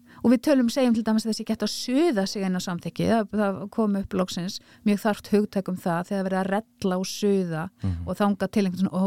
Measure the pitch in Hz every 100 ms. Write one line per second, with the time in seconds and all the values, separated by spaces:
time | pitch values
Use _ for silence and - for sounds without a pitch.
0 | - - 226 247 311 269 233 277 247 226
1 | 220 220 220 214 220 220 214 - - 262
2 | 349 208 196 214 190 185 185 170 170 -
3 | 175 226 208 208 202 185 202 - 214 196
4 | 196 185 185 - 180 - - - 214 202
5 | 214 202 - 208 208 196 185 185 180 170
6 | 180 196 185 185 190 202 - - 196 185
7 | 190 - 202 196 175 160 175 - 95 87
8 | 85 180 202 202 190 220 190 180 190 185